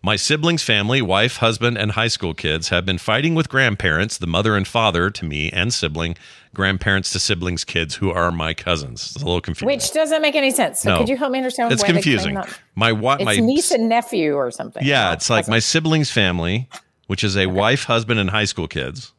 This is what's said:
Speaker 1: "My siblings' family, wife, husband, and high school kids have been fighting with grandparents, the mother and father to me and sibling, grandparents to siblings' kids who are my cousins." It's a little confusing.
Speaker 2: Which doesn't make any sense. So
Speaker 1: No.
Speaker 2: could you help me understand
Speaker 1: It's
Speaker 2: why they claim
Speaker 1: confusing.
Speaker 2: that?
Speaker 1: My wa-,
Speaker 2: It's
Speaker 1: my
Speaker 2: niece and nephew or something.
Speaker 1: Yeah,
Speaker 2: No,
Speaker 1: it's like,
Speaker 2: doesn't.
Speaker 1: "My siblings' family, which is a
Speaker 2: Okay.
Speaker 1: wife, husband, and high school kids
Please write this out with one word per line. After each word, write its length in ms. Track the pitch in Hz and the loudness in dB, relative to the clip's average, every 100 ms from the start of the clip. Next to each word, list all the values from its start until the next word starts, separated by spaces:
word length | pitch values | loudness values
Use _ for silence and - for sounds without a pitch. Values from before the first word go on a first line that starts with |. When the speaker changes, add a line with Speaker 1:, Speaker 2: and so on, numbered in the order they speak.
Speaker 1:
"My 120 | 95 | 0
siblings' 480 | 107 - 151 165 170 | 0 2 2 2 0
family, 400 | - 107 104 135 | 2 2 2 0
wife, 360 | 104 95 117 - | 2 2 2 2
husband, 380 | 117 82 120 117 | 0 2 0 0
and 160 | 104 | -2
high 140 | 110 117 | 0 0
school 240 | - 90 | -2 -4
kids 360 | 78 80 78 80 | -4 -2 -2 0
have 180 | 87 90 | 0 0
been 100 | 90 | -4
fighting 360 | - 110 151 | 0 0 2
with 140 | 165 160 | 0 0
grandparents, 680 | 131 131 101 92 78 107 - | 2 2 2 2 2 0 -2
the 120 | 85 | -2
mother 280 | 85 107 104 | 0 2 0
and 100 | 95 | 0
father 440 | 117 113 85 90 | 2 2 2 0
to 140 | 101 | -2
me 260 | 82 73 76 | -6 -4 -2
and 240 | - 101 | 0 -2
sibling, 420 | 120 80 78 85 85 - - _ | 0 -2 -2 -4 -6 -12 -20 _
grandparents 560 | - 95 95 - 98 92 | -2 0 2 2 2 0
to 80 | - | -4
siblings' 460 | - 95 90 85 | -2 0 -2 -4
kids 320 | - - 80 - | -2 -2 -2 -2
who 140 | 98 | -2
are 180 | 87 87 | 0 0
my 240 | 85 80 | 0 -4
cousins." 580 | 82 - 85 69 58 - | -4 -2 -2 -4 -12 -12
It's 80 | - | -8
a 40 | - | -2
little 140 | 90 | -2
confusing. 260 | - 82 220 | -2 -4 -2
Speaker 2:
Which 260 | 277 - | -2 -2
doesn't 300 | 311 311 311 | -2 0 0
make 140 | 302 294 | 0 2
any 160 | 269 | 0
sense. 280 | 262 180 - | 2 0 0
So 100 | - | 0
Speaker 1:
No. 80 | 85 | 2
Speaker 2:
could 100 | 214 | 2
you 80 | 262 | 0
help 160 | 277 | -2
me 60 | 254 | -2
understand 340 | 254 - 233 | -4 -2 0
Speaker 1:
It's 100 | 233 | 2
Speaker 2:
why 60 | 202 | 2
they 40 | |
claim 80 | 180 | 2
Speaker 1:
confusing. 320 | 190 117 82 67 | 2 0 0 -4
Speaker 2:
that? 120 | - - _ - | -8 -14 _ 0
Speaker 1:
My 160 | 113 | 2
wa-, 220 | 110 107 | 2 0
Speaker 2:
It's 100 | - | 0
Speaker 1:
my 120 | 190 104 | 2 2
Speaker 2:
niece 360 | 233 285 - | 4 2 2
and 160 | 254 226 | 0 2
nephew 460 | 226 233 214 156 | 0 0 -2 0
or 180 | 143 127 | 0 -2
something. 300 | - 113 - 135 | -6 -12 -4 0
Speaker 1:
Yeah, 200 | 139 101 | 2 2
Speaker 2:
No, 60 | |
Speaker 1:
it's 140 | 82 - | 0 2
like, 120 | 117 | 0
Speaker 2:
doesn't. 100 | - | 4
Speaker 1:
"My 60 | 113 | 2
siblings' 520 | - 165 160 156 143 | 2 2 4 2 2
family, 560 | - 95 87 85 104 127 - _ _ _ | 2 2 2 0 -2 -4 -12 _ _ _
which 160 | 95 | -2
is 100 | 107 95 | 0 2
a 40 | |
Speaker 2:
Okay. 60 | 95 | 0
Speaker 1:
wife, 380 | 92 104 135 | 2 2 0
husband, 360 | - 117 110 113 | 0 -2 2 0
and 100 | 95 | 2
high 140 | 107 104 | 0 -2
school 220 | - 78 | -4 -6
kids 440 | 78 65 69 - | -6 -6 -8 -16